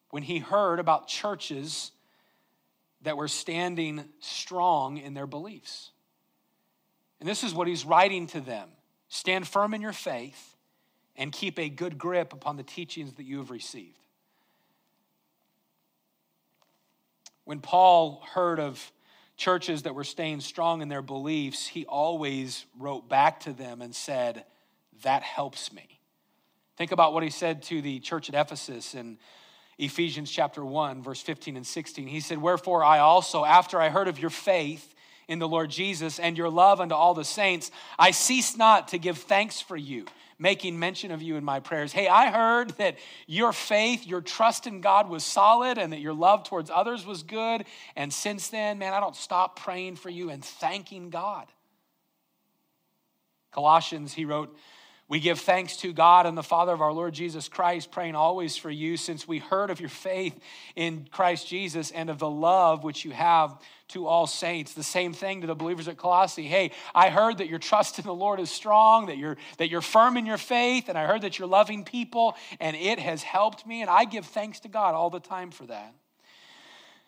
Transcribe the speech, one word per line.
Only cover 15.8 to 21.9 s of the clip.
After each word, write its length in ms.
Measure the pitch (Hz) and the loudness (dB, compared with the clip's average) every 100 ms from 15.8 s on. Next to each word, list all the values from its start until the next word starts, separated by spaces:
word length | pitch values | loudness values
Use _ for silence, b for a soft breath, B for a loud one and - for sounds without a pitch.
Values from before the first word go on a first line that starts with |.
| _ _ _ _ _ _ _ _ _ _ _ _ _ _ - _ | _ _ _ _ _ _ _ _ _ _ _ _ _ _ -20 _
When 160 | - 151 | -14 -12
Paul 640 | 139 180 185 175 160 143 - | 0 6 8 8 4 -4 -8
heard 280 | 185 175 165 | -2 -2 0
of 320 | 147 123 - _ b b b b | -4 -8 -18 _ b b b b
churches 460 | - 180 - 156 | 0 0 -2 -6
that 100 | 147 | -6
were 100 | 135 | -8
staying 380 | 139 - 160 147 | -10 -8 -6 -6
strong 400 | - - 170 165 | -10 -4 -2 -2
in 60 | 147 | -4
their 140 | 143 | -10
beliefs, 680 | 135 135 143 156 139 127 - | -8 -8 -6 -4 -4 -8 -10
he 180 | 170 | -10
always 800 | 143 | -8